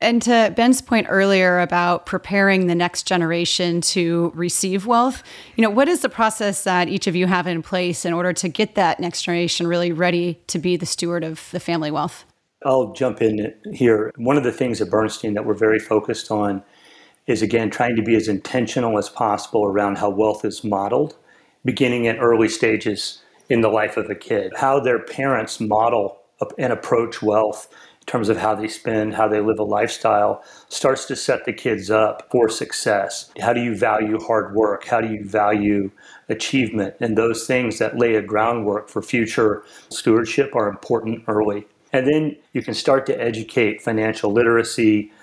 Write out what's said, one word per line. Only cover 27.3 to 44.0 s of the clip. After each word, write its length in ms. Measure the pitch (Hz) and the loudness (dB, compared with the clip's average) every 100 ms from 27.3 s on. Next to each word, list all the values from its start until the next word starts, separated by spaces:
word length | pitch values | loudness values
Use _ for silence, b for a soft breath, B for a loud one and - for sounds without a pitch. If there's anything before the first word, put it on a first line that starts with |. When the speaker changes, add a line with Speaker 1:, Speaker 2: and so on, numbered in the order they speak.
| 104 107 - - B B B | 2 0 -2 -14 B B B
Speaker 2:
in 40 | - | -6
terms 200 | 123 107 | -2 0
of 80 | 110 | 0
how 200 | 107 104 | 0 -2
they 120 | 107 | -4
spend, 460 | - 117 110 107 | -6 -4 -2 -2
how 160 | 107 110 | 0 2
they 100 | 107 | 2
live 200 | 107 107 | 0 0
a 40 | |
lifestyle, 800 | 104 104 117 - 113 104 104 - B B B | 0 0 -2 0 2 2 2 0 B B B
starts 380 | - 139 131 - | -2 0 0 -4
to 100 | 123 | -6
set 300 | - 123 - | -2 -2 -4
the 80 | |
kids 360 | - 127 104 95 | -4 -2 -2 0
up 400 | 107 107 - - | 2 2 0 -2
for 200 | 123 110 | 2 2
success. 840 | 110 - - 120 101 98 - - - | 0 -6 -4 0 0 0 -6 -14 -4
How 140 | 113 | 0
do 80 | 123 | 0
you 120 | 120 | 0
value 460 | 104 117 107 107 110 | 0 0 2 0 -2
hard 340 | 113 113 98 | 0 -2 0
work? 300 | 101 107 98 | 0 0 0
How 160 | - 117 | -2 -2
do 80 | 113 | -2
you 160 | 107 | -6
value 680 | 98 107 104 107 101 101 98 - B B - | -4 0 2 2 2 2 -2 -8 B B -8
achievement? 680 | 104 - 135 113 110 98 - | -6 -2 -2 0 -2 -6 -4
And 180 | 120 113 | -2 0
those 300 | 117 110 - | 0 -2 -2
things 320 | 127 120 101 | 0 0 -2
that 180 | 110 - | -4 0
lay 180 | 120 110 | 2 2
a 60 | |
groundwork 680 | 98 107 113 120 104 104 - | 0 0 0 0 -2 -4 -6
for 120 | 107 | -10
future 640 | - 117 110 - 110 101 B B B | -4 -2 -2 2 2 0 B B B
stewardship 680 | - - 110 113 - 139 123 | -4 2 2 2 -2 0 0
are 120 | 104 | -2
important 560 | 98 - 120 110 110 - | -4 -4 -4 -2 -6 -2
early. 400 | 107 104 101 - _ _ | 0 0 -2 -10 _ _
And 140 | 135 127 | 0 2
then 320 | 156 151 - _ | 2 0 -6 _
you 80 | 131 | -8
can 140 | 113 110 | -6 -4
start 320 | - 135 131 | 2 2 2
to 120 | - | -2
educate 640 | 117 110 110 131 107 - | -2 -4 -4 0 0 0
financial 500 | - 110 | -4 -2